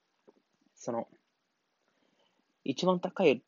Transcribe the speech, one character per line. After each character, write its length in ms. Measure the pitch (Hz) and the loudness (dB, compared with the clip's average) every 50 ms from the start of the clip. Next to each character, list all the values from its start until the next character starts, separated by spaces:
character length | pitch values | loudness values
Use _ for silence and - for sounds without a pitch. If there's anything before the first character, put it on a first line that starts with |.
| _ _ _ _ _ - - _ _ _ _ _ _ _ _ | _ _ _ _ _ -20 -20 _ _ _ _ _ _ _ _
そ 160 | - - - | -14 -10 -8
の、 160 | 117 117 - - - - _ _ _ _ _ _ _ _ _ _ _ _ _ _ _ _ _ _ _ _ _ _ _ _ _ _ _ _ - | -8 -8 -8 -10 -14 -20 _ _ _ _ _ _ _ _ _ _ _ _ _ _ _ _ _ _ _ _ _ _ _ _ _ _ _ _ -8
一 220 | 131 135 - - | -8 -4 0 0
番 120 | 180 185 175 | 0 0 0
高 260 | - 180 - - 190 | -2 -4 -2 2 4
い 200 | 160 127 120 - | 4 4 2 -2